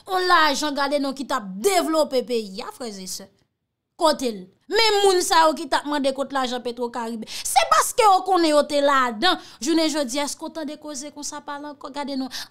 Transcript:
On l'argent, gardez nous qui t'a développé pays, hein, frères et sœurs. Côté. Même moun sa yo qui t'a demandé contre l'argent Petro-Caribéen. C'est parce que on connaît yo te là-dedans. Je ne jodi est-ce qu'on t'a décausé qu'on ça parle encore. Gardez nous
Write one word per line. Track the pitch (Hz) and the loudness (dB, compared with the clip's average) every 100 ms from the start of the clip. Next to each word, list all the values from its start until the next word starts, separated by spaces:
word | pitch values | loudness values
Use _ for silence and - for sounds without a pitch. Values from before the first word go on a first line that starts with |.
| - | -4
On | 370 | -2
l'argent, | 359 349 311 277 302 | 4 4 4 2 -2
gardez | 285 277 294 | -2 0 0
nous | 277 | -2
qui | 269 262 | -4 -4
t'a | 269 | -4
développé | 196 190 302 370 294 320 294 262 | -4 -2 2 2 2 2 2 0
pays, | 214 233 208 190 | 0 -2 -4 -10
hein, | 247 | -12
frères | - 247 196 | -10 -12 -10
et | 185 | -12
sœurs. | - 190 _ _ _ _ _ _ - | -12 -14 _ _ _ _ _ _ 0
Côté. | 320 294 262 202 185 _ - | 2 2 -2 -6 -12 _ -4
Même | 403 440 403 392 | 2 2 4 4
moun | 370 | 4
sa | 339 339 320 | 4 4 4
yo | |
qui | 302 294 | 2 -2
t'a | 311 | -2
demandé | 285 294 269 | 0 -2 0
contre | 269 269 | -2 -4
l'argent | 277 254 247 | -2 -2 -4
Petro-Caribéen. | 240 240 240 240 226 233 - - | -6 -6 -6 -6 -8 -8 -10 -10
C'est | - - 659 | -2 0 4
parce | 640 523 | 2 2
que | - 440 370 | 4 6 6
on | |
connaît | 370 370 320 | 4 2 4
yo | 294 | 4
te | 294 | 2
là-dedans. | 285 277 269 247 208 359 320 - - | 2 4 4 2 0 0 0 -4 -8
Je | 240 | 0
ne | 330 311 | 2 2
jodi | 302 262 277 | 0 -4 -4
est-ce | 285 - | -6 -6
qu'on | 311 | -10
t'a | 320 294 | -8 -10
décausé | 302 302 285 294 | -10 -12 -12 -12
qu'on | 294 | -12
ça | 285 294 | -12 -12
parle | 294 285 294 | -12 -12 -12
encore. | 285 294 | -14 -12
Gardez | 269 277 269 | -8 -6 -6
nous | 262 - - | -6 -8 -10